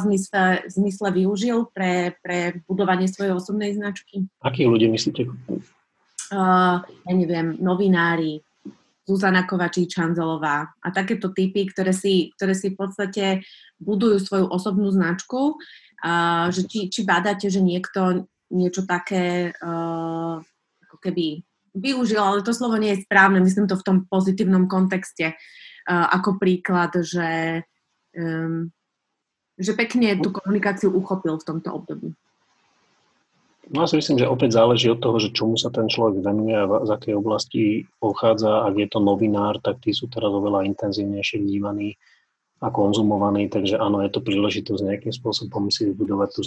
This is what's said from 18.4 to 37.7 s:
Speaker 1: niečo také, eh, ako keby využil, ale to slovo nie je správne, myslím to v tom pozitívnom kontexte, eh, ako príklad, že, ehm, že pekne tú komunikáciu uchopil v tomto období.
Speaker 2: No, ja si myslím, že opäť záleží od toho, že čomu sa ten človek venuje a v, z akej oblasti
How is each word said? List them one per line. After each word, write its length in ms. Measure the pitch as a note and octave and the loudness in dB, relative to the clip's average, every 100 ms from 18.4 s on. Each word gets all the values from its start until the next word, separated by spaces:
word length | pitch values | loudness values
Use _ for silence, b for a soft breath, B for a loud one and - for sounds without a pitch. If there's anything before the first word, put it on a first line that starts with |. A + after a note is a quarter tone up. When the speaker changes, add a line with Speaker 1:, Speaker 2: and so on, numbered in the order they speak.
| - | -6
Speaker 1:
niečo 320 | F#3 F3+ F#3 | 0 0 0
také, 720 | F#3+ F3 - F#3+ F3+ F3+ F3 - | -2 -2 -2 -2 0 0 -2 -6
eh, 800 | E3+ E3 E3 E3 E3 E3 E3 D#3+ - _ _ _ | -6 -4 -4 -4 -4 -4 -6 -8 -12 _ _ _
ako 140 | _ - | _ -10
keby 480 | F#3 F3 D#3+ D3+ - _ _ F#3+ | -6 -2 -2 -4 -14 _ _ -6
využil, 420 | B3+ B3+ A3+ G#3+ | -2 0 0 2
ale 220 | G3 G3+ | 2 2
to 100 | G3+ | 0
slovo 240 | A#3 B3 A3 | -2 0 0
nie 160 | G#3+ G3 | 0 -2
je 80 | - | 2
správne, 340 | G3 G3 F#3+ | 6 6 6
myslím 300 | F#3 G3 G3 | 4 4 2
to 80 | F#3+ | 0
v 80 | - | 2
tom 120 | F#3 - | 2 2
pozitívnom 560 | F#3+ F#3+ F#3+ F#3+ F#3 F#3 | 0 0 0 2 4 4
kontexte, 680 | F#3 F#3+ F#3+ - - D#3+ | 2 2 0 -6 -6 -6
eh, 20 | D#3+ B B B B - | -6 B B B B -2
ako 540 | F3 E3+ F#3 G3+ G3 | 0 2 2 0 0
príklad, 560 | F#3 F3+ - F3+ E3+ F3+ E3 | 2 2 2 0 2 0 -2
že, 560 | F3 E3 E3 E3 E3 - _ _ _ _ E3+ | -2 -2 0 -2 -4 -8 _ _ _ _ -8
ehm, 560 | E3 D#3+ E3 E3 E3+ _ _ _ _ _ _ _ _ - | -6 -4 -4 -4 -6 _ _ _ _ _ _ _ _ -8
že 200 | F#3+ G3+ | -4 -2
pekne 400 | A3+ B3 A3 F#3+ | 0 2 2 2
tú 160 | - | 0
komunikáciu 560 | F#3 F#3+ G#3 G3+ F#3+ G3 | -4 -2 0 0 0 2
uchopil 440 | F#3 F#3 F#3+ E3 D#3 | 0 -2 -4 -2 -4
v 100 | - | -6
tomto 220 | D#3+ - | -8 -8
období. 400 | - - - E3 D#3+ _ _ _ _ _ _ _ _ _ _ _ _ _ _ - | -12 -10 -10 -10 -14 _ _ _ _ _ _ _ _ _ _ _ _ _ _ -8
Speaker 2:
No, 160 | C#3+ | -2
ja 40 | E3 | 2
si 80 | D#3 | 2
myslím, 240 | D3 C3+ | 2 2
že 80 | B2+ | 2
opäť 240 | B2 C3 A2+ | 2 2 6
záleží 320 | A#2 A#2 A#2+ | 6 6 4
od 160 | A#2 | 2
toho, 160 | A#2+ A2+ | 2 2
že 160 | G#2+ - | 0 0
čomu 240 | G#2+ A2+ | 0 0
sa 80 | A#2 | -2
ten 240 | A#2 A2 | -2 -2
človek 320 | A#2 A2+ G2 | 2 2 2
venuje 320 | G2+ G#2+ A2 A2 | 0 0 0 0
a 80 | |
v, 240 | F#2+ G#2+ A2 | 2 0 0
z 20 | |
akej 240 | G#2+ - G#2 | -4 -2 -2
oblasti 440 | A2 G#2 - B2 G#2+ | 0 -2 -2 0 0